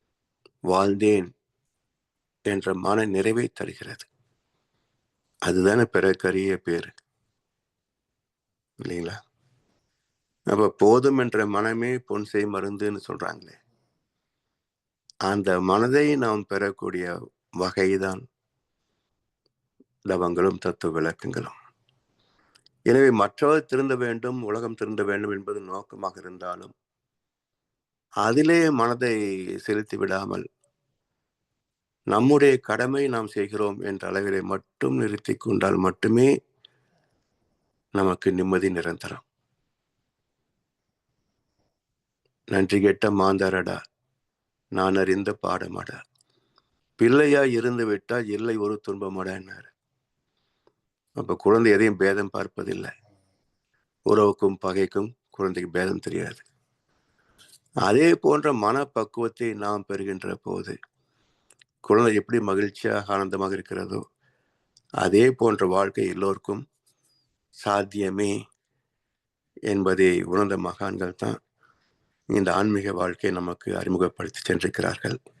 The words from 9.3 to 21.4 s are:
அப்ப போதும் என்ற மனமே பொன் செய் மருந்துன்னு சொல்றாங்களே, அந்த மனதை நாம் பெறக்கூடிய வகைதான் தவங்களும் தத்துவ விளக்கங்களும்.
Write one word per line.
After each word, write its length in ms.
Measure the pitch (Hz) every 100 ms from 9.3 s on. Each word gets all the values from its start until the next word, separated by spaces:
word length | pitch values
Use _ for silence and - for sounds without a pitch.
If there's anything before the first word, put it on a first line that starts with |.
| _ _ _ _ _ _ _ _ _ _ _ -
அப்ப 220 | 101 104 -
போதும் 420 | 101 120 139 135
என்ற 260 | 120 107 104
மனமே 440 | 101 110 113 120 127
பொன் 260 | - 104 104
செய் 200 | 104 104
மருந்துன்னு 540 | 98 98 101 104 98
சொல்றாங்களே, 540 | - 90 90 - 87 - _ _ _ _ _ _ _ _ _ _ _ _ _ _ _ -
அந்த 280 | 95 101 95 90
மனதை 440 | 92 101 120 139 147 143
நாம் 280 | 117 107 98
பெறக்கூடிய 600 | 98 101 95 98 92 87 87 - _ _
வகைதான் 680 | 87 92 98 95 98 95 92 127 _ _ _ _ _ _ _ _ _ _ _ _ _ _ _ _ _
தவங்களும் 580 | 101 92 87 87 95 90
தத்துவ 300 | 82 - 85
விளக்கங்களும். 640 | 80 80 - - -